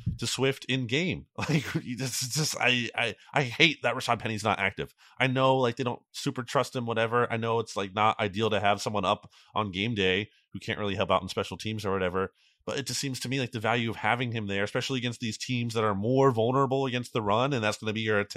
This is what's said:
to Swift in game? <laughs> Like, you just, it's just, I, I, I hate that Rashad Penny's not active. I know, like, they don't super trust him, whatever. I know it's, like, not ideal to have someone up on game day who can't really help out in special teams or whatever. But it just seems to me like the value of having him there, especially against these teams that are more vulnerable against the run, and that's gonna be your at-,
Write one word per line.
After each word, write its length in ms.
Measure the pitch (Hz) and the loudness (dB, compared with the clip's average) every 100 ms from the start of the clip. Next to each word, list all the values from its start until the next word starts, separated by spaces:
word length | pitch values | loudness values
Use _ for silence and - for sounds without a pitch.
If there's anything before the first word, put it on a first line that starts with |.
| - - | -4 -4
to 80 | 120 | -4
Swift 360 | - 135 - - | 0 0 0 -2
in 220 | 131 117 | -2 0
game? 380 | 135 180 78 - | 0 0 -4 -8
<laughs> 60 | - | -6
Like, 280 | 104 156 - - | 0 0 0 -4
you 140 | - 123 | -4 -6
just, 260 | 131 - | -4 -4
it's 120 | 127 131 | -4 -2
just, 220 | 147 - | -2 0
I, 300 | 120 123 113 - | 2 2 0 -2
I, 200 | 117 - - | -4 -4 -4
I 100 | 139 | -2
hate 380 | 127 113 165 - | 0 4 4 4
that 120 | 123 123 | -2 0
Rashad 240 | - 110 | 0 0
Penny's 240 | 110 107 | 0 0
not 160 | 113 95 | 0 2
active. 340 | 95 - 69 _ - - | 0 -2 -8 _ -12 -2
I 80 | 131 | 0
know, 300 | 131 131 131 | 4 4 4
like, 180 | 120 117 | 2 0
they 80 | |
don't 180 | 123 120 _ | -4 -4 _
super 300 | - 143 131 | -8 -6 -4
trust 320 | 120 143 123 131 | -2 0 0 -2
him, 100 | 117 | -2
whatever. 460 | 113 113 120 120 | 0 2 2 0
I 60 | 117 | 0
know 220 | 113 117 | 0 0
it's, 160 | - 104 | -2 -4
like, 180 | 98 | -4
not 260 | 101 107 - | 2 2 4
ideal 300 | 107 95 110 | 0 2 2
to 80 | 104 | 4
have 220 | 101 101 | 2 2
someone 240 | 120 104 92 | 0 0 2
up 240 | 104 - _ _ | 0 -2 _ _
on 180 | - 107 | -4 -4
game 220 | 92 110 | -2 -2
day 360 | 107 92 92 107 _ _ | 2 2 2 -2 _ _
who 60 | 98 | -12
can't 200 | - 107 | -6 -4
really 160 | 104 98 | -2 0
help 160 | 92 | 2
out 100 | 92 | 2
in 60 | 92 | 0
special 280 | - 95 92 | -4 -4 -6
teams 280 | 107 110 101 | -8 -4 -2
or 60 | |
whatever. 400 | 95 92 92 95 _ _ _ - | 0 0 -2 -4 _ _ _ -8
But 120 | 139 | -6
it 80 | 127 | -4
just 140 | 123 | -4
seems 200 | 139 123 | -4 -6
to 80 | 120 | -4
me 100 | 135 | -4
like 120 | 120 | -4
the 60 | 117 | -2
value 300 | 110 120 113 | 0 0 0
of 60 | 101 | 0
having 360 | 107 120 123 | 0 0 0
him 140 | 113 101 | -4 -2
there, 180 | 98 | -2
especially 360 | 101 127 120 131 | 0 -2 -2 -2
against 220 | 120 113 | -4 -4
these 160 | 117 - | -6 -6
teams 340 | - 123 120 | -4 -2 -2
that 100 | 113 | 0
are 120 | 107 98 | 2 2
more 340 | 113 131 135 | 2 6 6
vulnerable 560 | 113 117 135 135 135 135 | 4 2 2 2 0 0
against 280 | 123 120 | -4 -4
the 80 | 123 | -2
run, 320 | 104 107 135 | 2 2 2
and 100 | 127 | 2
that's 140 | 107 101 | 0 -2
gonna 160 | 107 | -2
be 80 | 107 | -2
your 180 | 110 104 | 2 2
at-, 160 | 101 | 0